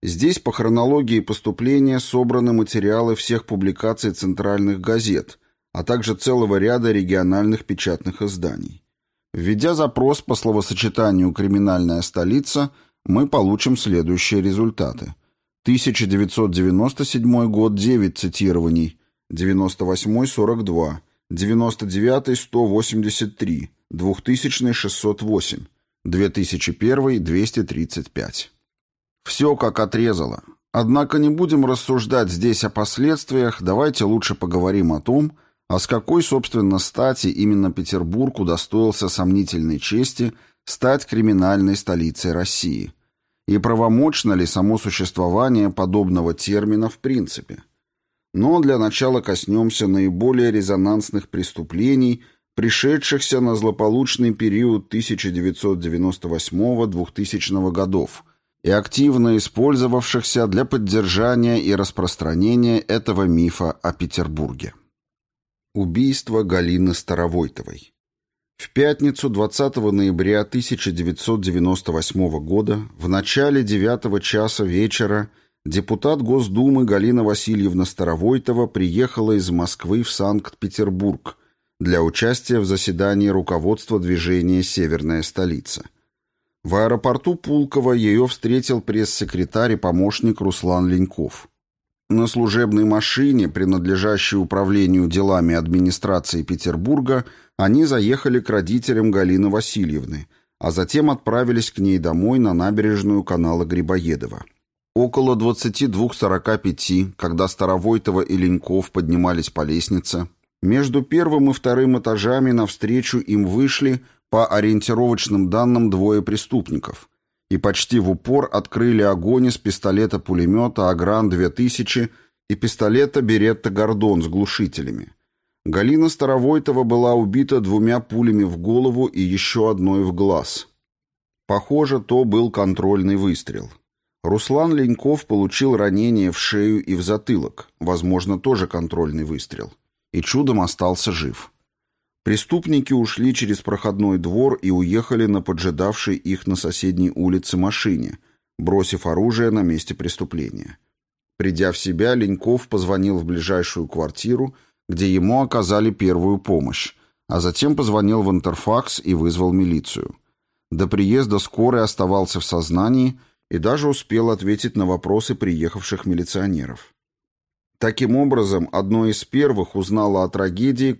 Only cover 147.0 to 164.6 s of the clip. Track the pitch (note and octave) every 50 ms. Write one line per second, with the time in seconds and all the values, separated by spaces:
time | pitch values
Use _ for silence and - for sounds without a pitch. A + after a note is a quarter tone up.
147 | F#2 F2+ - - F2+ F#2 F2+ F#2 - - - F#2 F2+ G2 G#2 - - A2 F#2 D2+
148 | A#1 - - - _ _ _ _ _ _ _ _ - E2 F#2 G2 F#2+ - - F2+
149 | - F2 D#2+ E2+ G2+ A#2+ A#2 A2 A#2 A#2 A2 A2 G2 F2 E2 D#2+ - - - -
150 | - F2 - - - C#2+ - E2 C#2+ A1 - G1+ G1+ - - _ _ _ _ _
151 | _ _ _ _ _ _ _ _ F#2 F#2+ F2+ D#2+ F#2+ F#2 E2 - - F#2+ F2+ E2
152 | G2+ A#2 B2+ B2 A2 G2 G2 F#2 - A2+ A#2+ B2 B2 - - G#2 F#2 F2+ G2 F#2
153 | F#2+ G2 G2 F2+ D#2+ E2 F2+ E2+ D#2+ F2 G2 F2+ F2 - - F2 E2 D2 - D#2+
154 | D#2+ D2+ - - - A2 B2 B2+ C3+ C3+ C3+ _ _ _ _ _ _ _ - E2
155 | F#2+ G2 F#2 F#2 F2 G2 A#2 C3 C3+ B2+ - A#2+ G#2 F2 G#2 G#2 A2 A2 G2+ -
156 | G2+ F#2 F2+ F2 E2+ F#2+ G2+ G2 F#2+ - G2 D#2+ C#2+ B1+ C2 - - - - _
157 | _ _ _ _ _ _ - E2+ E2+ F2+ E2+ - - D3 D3+ C#3+ C#3+ A2 G#2 G#2+
158 | G2+ G2+ G#2+ A2+ G#2 G2 F#2+ F2+ - F#2 E2 E2+ - - G#2+ A#2+ - - - -
159 | - - F#2 D#2+ D#2+ E2+ E2 E2+ F#2 F2+ F2+ F#2+ F#2+ F2+ E2+ D2+ - - - -
160 | - - - _ _ _ _ _ _ _ _ _ _ _ - D#2 F#2+ F2+ - G2+
161 | G2+ G2 A2 C3 C3+ A2 G2+ G2+ - - - - A2 B2 - A#2+ A2 G#2+ - -
162 | G2 F#2 F#2+ G2 F#2+ F2+ - F#2+ E2+ - - F2 E2 D#2 E2+ F2 G2 A2+ B2 C3
163 | B2+ C3 B2+ - _ _ _ _ _ _ - F2 D#2 G#2+ B2+ D3 C#3+ D3 C#3 -
164 | - _ - A2+ A2+ A#2 A2+ G2+ F#2+ G2 G#2 G2+